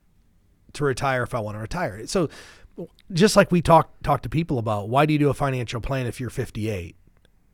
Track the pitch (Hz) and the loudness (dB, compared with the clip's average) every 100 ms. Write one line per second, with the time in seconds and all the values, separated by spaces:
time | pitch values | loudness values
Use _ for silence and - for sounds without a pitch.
0 | _ _ _ _ _ _ _ - 143 123 | _ _ _ _ _ _ _ -4 -2 0
1 | 143 127 117 120 107 107 110 170 156 98 | -2 -2 -2 -4 -6 -8 -8 -6 -6 -8
2 | - 196 151 - - - - - 175 _ | -4 -2 -2 -6 -20 -20 -20 -16 -16 _
3 | - 175 214 202 - 180 156 165 - - | -6 4 4 6 4 4 6 6 4 -4
4 | - 139 117 143 170 131 110 104 101 131 | -2 -2 0 -4 -2 -2 -2 -4 0 2
5 | 156 151 147 127 139 131 117 117 - 135 | 4 4 2 0 -2 -2 -4 -6 -4 -4
6 | 120 - 117 - 107 110 107 98 85 - | -4 -6 -8 -6 -8 -6 -6 -6 -8 -16
7 | _ _ _ _ _ | _ _ _ _ _